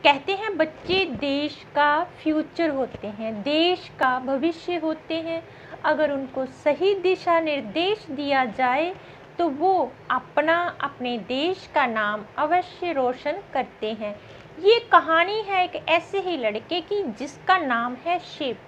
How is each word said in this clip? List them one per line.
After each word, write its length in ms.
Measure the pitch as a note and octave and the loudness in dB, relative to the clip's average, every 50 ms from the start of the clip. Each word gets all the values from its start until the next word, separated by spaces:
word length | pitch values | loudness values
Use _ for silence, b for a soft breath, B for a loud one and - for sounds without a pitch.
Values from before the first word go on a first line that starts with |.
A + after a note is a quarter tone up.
| - | 6
कहते 280 | D4 C#4+ C4+ - - | 6 4 4 0 -4
हैं 240 | G4 F#4+ A4 A4 G4+ | -4 -2 -2 -4 0
बच्चे 480 | D#4 D#4+ D#4 - - - - F4+ F#4+ F#4+ | 0 0 0 0 -10 -4 0 0 0 2
देश 600 | E4+ B3 G3+ C#4+ C#4+ C#4 C#4+ D4 D4+ - - - - - | 0 -2 -4 -2 0 0 0 -2 -4 -6 -10 -18 -4 0
का 300 | D4 D4 D4 D4 D#4 F4 | 2 4 4 4 2 0
future 640 | F4 - - - D#4 D#4 D#4 D#4 D4+ - - E4+ D#4+ | -4 -8 -4 -2 0 0 0 -2 -4 -2 -2 0 0
होते 380 | C#4 C4+ B3 A#3 - - - | 0 0 -2 -4 -6 -10 -12
हैं, 360 | G#3+ G3+ G#3+ A3+ A3 A3 G#3 | -10 -8 -8 -6 -6 -6 -4
देश 460 | G3 C#4 D4+ D#4 E4 F4+ F4+ F4 - - - - | -2 0 2 4 4 4 2 0 -4 -18 -4 0
का 180 | C#4+ B3+ B3+ C4 | 0 2 2 0
भविष्य 580 | B3+ B3 C4+ C4+ C#4+ E4+ E4 - - - F4 | 0 -2 0 2 0 0 -2 -2 -6 -4 -4
होते 380 | E4 D4+ D#4+ D#4 D#4 - - D#4+ | -2 -2 -2 -4 -4 -6 -6 -6
हैं। 340 | E4 D#4+ E4 E4 E4 E4 B B B B B B B - | -6 -4 -4 -6 -6 -8 B B B B B B B 0
अगर 260 | D#4+ D#4 C4+ D#4 D4 | 0 2 2 2 0
उनको 360 | C#4+ C4+ C4+ C4 - C4+ C4 | 0 -2 -6 -6 -6 -6 -6
सही 480 | C4 - - - D4+ C#4+ C#4+ F4 G4 G#4 | -6 -8 -2 0 0 2 4 2 2 2
दिशा 460 | G4 F4 F#4 F#4 F4+ - F4+ E4+ E4 | 4 2 2 0 2 2 2 2 4
निर्देश 640 | E4 D#4 D4 C#4 A3+ G#3 G3 D#4 F4 F#4+ G#4+ G#4 - E4 | 4 2 -2 -4 -4 -4 -2 0 0 0 0 -2 -4 -10
दिया 340 | C#4+ C4 C#4+ C#4 C#4 C4+ C4 | -8 -6 -2 0 2 2 2
जाए 520 | A#3 F#3 - C4 B3 B3+ C#4+ D#4+ F4 F#4+ B B B B B B B - - | 0 0 0 0 2 2 2 0 -2 -4 B B B B B B B -2 0
तो 100 | F4 D#4+ | 0 0
वो 440 | C4 C#4+ E4 F#4+ F#4+ F4+ C#4 A#3+ - - - - | 0 2 2 4 4 4 2 0 -4 -14 -14 -8
अपना, 680 | B3+ B3+ - - - D4 D4+ D#4+ E4 F4 F4 E4+ - - | -8 -8 -8 -2 0 0 2 4 2 2 0 -4 -4 -6
अपने 380 | - C#4 C#4 - B3+ B3 A#3+ A3 | -6 -8 -6 -6 -6 -4 -4 -6
देश 520 | F#3 - B3+ C4 D4 F4 F#4+ - - - - | -6 -4 -4 -2 0 0 -2 -4 -8 -2 0
का 120 | D#4 C#4 | 2 2
नाम 380 | B3 A3+ A3 G#3+ G#3 G#3+ G#3+ G#3 - - - | 2 2 0 0 0 -2 -4 -8 -10 -4 -2
अवश्य 540 | D4 D4+ E4+ F4+ F4+ - - - F4+ F4 | 0 2 2 2 0 -2 -10 -6 -6 -2
रोशन 500 | D#4+ C#4 B3+ B3 B3+ B3+ - - D#4+ G4+ G4 - | 0 0 0 0 0 -2 -4 -4 -4 -4 -8 -6
करते 400 | - C4+ B3 - - - A3 G#3+ | -4 -4 -4 -4 -8 -6 -6 -6
हैं। 280 | A3+ A3 A3 G#3 G#3 B B B B B B B - - | -4 -4 -6 -8 -8 B B B B B B B -14 4
ये 200 | E4+ G4+ A#4 A#4 A4+ - | 6 6 6 6 6 6
कहानी 500 | G4 E4+ C#4+ D4+ D#4+ E4 E4+ F#4+ G#4 A4 | 6 6 6 6 4 4 4 2 0 -4
है 220 | G#4 F#4+ G4 F#4 F4+ | -4 0 0 0 0
एक 240 | F4 - - - - | 0 -2 -8 0 2
ऐसे 300 | D#4+ D#4+ D#4+ - - G4 | 2 2 0 -2 -4 -4
ही 180 | F4+ F#4 E4+ | -2 -2 -2
लड़के 440 | C#4+ A#3 G#3+ G#3 A3+ A3 - D4+ F4+ | 0 -2 -2 -2 -4 -6 -4 -4 -4
की 220 | E4+ - G#4 G#4 | -4 -2 -2 -2
जिसका 560 | G4 C4+ G3+ - C4+ C#4 - - - - F#4 F#4 | -2 -4 -4 -6 -8 -10 -10 -6 2 2 2 4
नाम 360 | D#4+ C4 A#3+ A#3 A#3 B3 B3+ | 4 0 0 0 0 -4 -6
है 240 | B3+ - E4+ F4 F4 | -6 -2 -2 -2 -2
शिव 380 | - - - - D#4 C4 A3 - - | -4 -10 -8 -6 -4 -4 -4 -6 -10